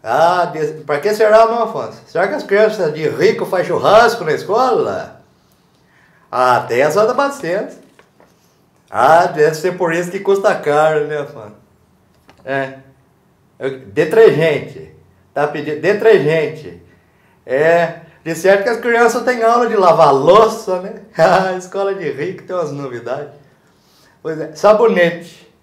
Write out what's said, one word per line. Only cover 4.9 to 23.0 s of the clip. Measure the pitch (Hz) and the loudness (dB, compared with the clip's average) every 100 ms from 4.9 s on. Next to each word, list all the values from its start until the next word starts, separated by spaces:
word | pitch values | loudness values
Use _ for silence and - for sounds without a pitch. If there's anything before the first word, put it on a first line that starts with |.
| 92 73 - _ _ _ _ _ _ _ _ _ _ _ | -6 -10 -18 _ _ _ _ _ _ _ _ _ _ _
Ah, | 120 127 120 - | -2 2 0 0
tem | 120 | 0
essa | 147 175 220 | 0 2 0
da | 254 | 0
paciência. | 277 277 165 190 277 - _ _ _ _ _ _ _ _ _ _ _ | -2 -4 -6 -6 -8 -14 _ _ _ _ _ _ _ _ _ _ _
Ah, | 104 131 165 180 | 0 4 4 4
deve | 151 151 156 | 2 0 0
ser | 180 175 | -6 -4
por | 175 | -4
isso | 165 175 | -2 -6
que | 190 | -6
custa | 196 196 202 | -2 0 0
caro, | 185 147 147 156 156 147 | -2 -2 0 2 0 -4
né, | 151 | -6
Afonso? | 139 - 104 104 _ _ _ _ _ _ _ _ | -10 -14 -20 -20 _ _ _ _ _ _ _ _
É. | 127 135 135 135 - _ _ _ _ _ _ _ | -8 -6 -6 -10 -20 _ _ _ _ _ _ _
Eu, | 131 131 | -8 -8
detergente. | 101 98 165 226 220 143 160 135 - - - _ _ _ _ | -8 -4 0 6 6 6 0 -2 -8 -18 -20 _ _ _ _
Tá | - 147 | -4 -4
pedindo, | 151 151 151 | -4 -8 -4
detergente. | 170 208 226 196 147 160 151 - 90 85 - _ _ _ _ _ | -2 0 2 2 2 0 -2 -8 -18 -20 -20 _ _ _ _ _
É, | - 131 160 170 165 - - _ | -6 0 2 2 0 -6 -20 _
de | 156 165 | -10 -2
certo | 185 196 | 2 2
que | 196 | 2
as | 226 | -4
crianças | 240 233 240 240 | -2 2 2 2
têm | 254 247 | -2 0
aula | 226 240 233 | 2 2 2
de | 208 | 2
lavar | 180 160 151 | 4 6 4
louça, | 135 147 202 220 214 - 180 | 4 4 6 4 0 -6 -6
né? | 190 - - | -6 -14 -14
<laughs> | - | 0
Ah, | 170 185 190 185 | 2 2 0 -6
escola | 180 196 196 196 | -8 -6 -4 -4
de | 156 | -6
rico | 131 170 185 | -6 -8 -10
tem | - 185 | -10 -8
umas | 156 | -6
novidades. | 143 139 120 | -8 -10 -10